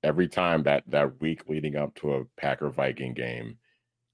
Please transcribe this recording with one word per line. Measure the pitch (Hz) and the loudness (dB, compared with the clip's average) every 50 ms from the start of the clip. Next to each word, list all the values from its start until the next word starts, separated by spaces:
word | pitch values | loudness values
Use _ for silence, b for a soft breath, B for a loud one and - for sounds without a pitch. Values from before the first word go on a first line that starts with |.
| - | 2
every | 78 78 80 90 85 | 0 4 4 2 2
time | - - 92 87 85 80 76 | 2 2 2 4 4 4 4
that, | 71 71 69 - - | 4 4 4 2 0
that | - 71 73 69 65 65 | 2 2 2 2 0 -2
week | 76 80 80 78 - - | -2 -2 -2 -2 -4 -4
leading | 78 78 73 76 73 73 | -4 -4 -2 -2 -2 -2
up | 73 71 - | -4 -4 -6
to | - - 76 71 | -6 -4 -2 -2
a | 67 64 - _ | -2 -4 -6 _
Packer | - - 71 67 - - 73 | -6 -4 -4 -2 -2 -4 -6
Viking | 65 69 69 67 67 65 67 64 62 | -2 0 -2 -2 -2 -4 -6 -8 -6
game | - 60 60 60 58 58 57 58 _ _ _ _ _ _ _ _ _ _ _ | -6 -6 -6 -6 -8 -10 -12 -14 _ _ _ _ _ _ _ _ _ _ _